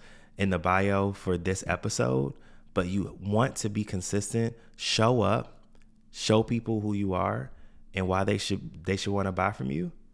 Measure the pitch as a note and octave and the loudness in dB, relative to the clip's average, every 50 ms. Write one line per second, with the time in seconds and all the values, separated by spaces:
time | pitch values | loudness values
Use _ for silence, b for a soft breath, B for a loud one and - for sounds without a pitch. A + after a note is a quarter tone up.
0 | B B B B B B B - G2 G2 F#2 E2+ D#2+ F2+ F2+ F#2+ G2 G2+ G2 G2 | B B B B B B B 0 0 2 2 2 2 4 4 4 4 4 4 4
1 | G2 G2+ G2+ - - F#2+ F2+ F2 E2+ F#2 F#2+ - - - E2+ - - G2 - - | 2 2 0 -2 -2 -2 -2 0 0 -2 -2 -2 0 -2 -2 -2 -2 -4 -2 0
2 | B2 B2 B2+ - C#2 - - b b b b b b b - F#2+ F2+ F2+ F#2+ G2 | 0 2 2 0 0 -2 -4 b b b b b b b -2 -2 -2 0 0 -2
3 | F2+ - - - - G2+ G2+ A2 B2 - - - - G#2+ G2+ G#2+ G#2 - - F#2 | -2 -4 -6 -8 -4 0 2 4 4 2 0 -2 -4 -2 -2 -2 -4 -2 -4 -6
4 | F2+ - - G2+ G2+ - - A#2 A2+ A#2 A#2 B B B B - - - - - | -4 -2 -2 -2 -2 0 -2 0 0 0 -2 B B B B -8 -4 -2 2 4
5 | A2 A#2 B2+ A#2+ G2+ G2 G#2 B2 A#2+ - - - - - - - - - - - | 4 4 4 4 4 4 2 0 -2 -6 -14 -20 -20 -20 -20 -20 -20 -20 -20 -20
6 | - - - - - - G#2+ A2 A2 - A#2+ A#2 - A2+ A2+ A2 G#2 G#2 G#2 G2+ | -20 -20 -14 -6 0 4 4 4 4 2 0 -2 -2 -2 -2 -2 0 -2 -2 0
7 | G2+ F#2+ F#2 F2+ F#2 G2 G#2+ A#2 C3 C3 b b b b b b b b - F#2+ | 0 0 0 0 0 0 0 -2 -6 -10 b b b b b b b b -4 -2
8 | F#2 F#2 F#2 F#2+ G2 G#2 G#2 G2+ - - G2+ - - - - D#2+ D#2 F#2+ G2 F#2+ | 0 2 2 2 2 2 0 0 0 -2 -4 -4 -4 -8 -14 -8 -2 -2 -2 0
9 | - G#2 G2 G2 G2 F#2+ F2+ F#2 F#2 G2+ A2 - B2+ - C#2 E2 F3+ F3 - - | 0 -2 0 0 0 0 0 0 0 0 0 -2 -6 -4 -4 -4 -4 -6 -8 -12
10 | - - | -20 -20